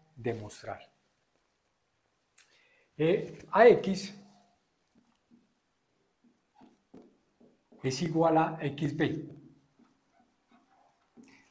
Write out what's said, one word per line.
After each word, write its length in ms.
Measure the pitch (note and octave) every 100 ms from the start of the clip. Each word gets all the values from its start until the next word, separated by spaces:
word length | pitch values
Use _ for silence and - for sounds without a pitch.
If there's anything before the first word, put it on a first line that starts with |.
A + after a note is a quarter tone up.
| _ -
demostrar. 760 | A#2 G#2+ G#2 - A2 G2 - _ _ _ _ _ _ _ _ _ _ _ _ _ _ _ _ _ _ _ _ -
Eh, 420 | D#3+ G3+ - - -
A 160 | F#3+ A#3
X 520 | F3 G3 F#3 - - - - _ _ _ _ _ _ _ _ _ - _ _ _ _ _ _ _ _ _ _ _ _ - _ _ - - _ _ _ - _ _ -
es 180 | C3 -
igual 360 | E3+ D#3+ E3 D#3+
a 200 | D#3+ -
X 340 | D3 - D3 -
B. 320 | D3+ - - - - - _ _ _ _ _ _ _ _ _ _ _ _ _ _ _ - - - _